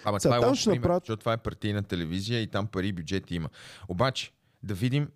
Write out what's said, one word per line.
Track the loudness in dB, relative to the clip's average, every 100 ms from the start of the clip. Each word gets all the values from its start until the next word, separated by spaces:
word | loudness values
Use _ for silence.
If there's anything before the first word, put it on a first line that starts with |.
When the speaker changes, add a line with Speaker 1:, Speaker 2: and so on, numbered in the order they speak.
Speaker 1:
Ама | -2 2
Speaker 2:
Сега, | 4
Speaker 1:
това | 6
е |
Speaker 2:
там | 4
Speaker 1:
лош | 4
Speaker 2:
ще | 2
Speaker 1:
пример, | 2
Speaker 2:
направят | 4 2
Speaker 1:
защото | 0 -4
това | 0
е | -2
партийна | -2 -4 -2 -2
телевизия | -2 -2 -2 -4 -2 -2
и | -2
там | -2 -2
пари | -2 -2
и |
бюджет | -4 -4 -4 -2
има. | -4 -6 -10 -18 -18 -8
Обаче, | 0 0 0 -8 _ _ _
да | -8
видим, | -2 0 0 -2